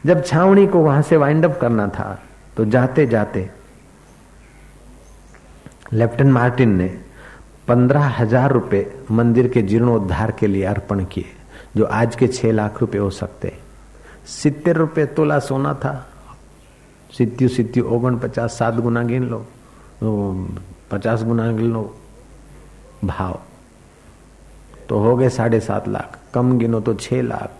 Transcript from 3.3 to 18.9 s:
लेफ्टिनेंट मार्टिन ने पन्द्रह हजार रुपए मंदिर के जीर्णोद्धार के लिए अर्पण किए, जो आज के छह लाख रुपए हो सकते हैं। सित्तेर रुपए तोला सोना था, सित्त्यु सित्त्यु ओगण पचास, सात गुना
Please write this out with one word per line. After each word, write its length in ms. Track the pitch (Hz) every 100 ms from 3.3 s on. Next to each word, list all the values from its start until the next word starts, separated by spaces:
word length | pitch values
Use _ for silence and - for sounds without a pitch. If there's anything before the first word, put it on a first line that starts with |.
| 101 92 - - - - - - - - - - - - - - - - - - - - - - - -
लेफ्टिनेंट 400 | 110 113 117 139
मार्टिन 360 | 123 123 123 120
ने 300 | 95 92 - - - - - - - -
पन्द्रह 380 | 120 123 147
हजार 460 | 143 107 113 123 139
रुपए 480 | 127 - 101 98 - -
मंदिर 360 | 110 117 117 123
के 140 | 123
जीर्णोद्धार 720 | 98 113 120 113 95 80 110
के 160 | - 107
लिए 160 | 98
अर्पण 420 | 95 101 - 101
किए, 200 | 92 - - - - - - 107
जो 80 |
आज 300 | 110 107 117
के 120 | - 123
छह 240 | 123 113
लाख 300 | 110 107 -
रुपए 160 | 117 101
हो 120 | 101
सकते 380 | 92 - - 95
हैं। 120 | - - - - - - -
सित्तेर 500 | - - 156 143 175
रुपए 300 | 160 156 156
तोला 340 | 143 - 151 147
सोना 340 | - 135 143
था, 360 | 135 139 135 - - - - - - - - - - - -
सित्त्यु 320 | 117 - 127
सित्त्यु 360 | 123 110 127
ओगण 320 | 117 120 127 120
पचास, 340 | 120 113 117
सात 220 | - 117
गुना 300 | 117 117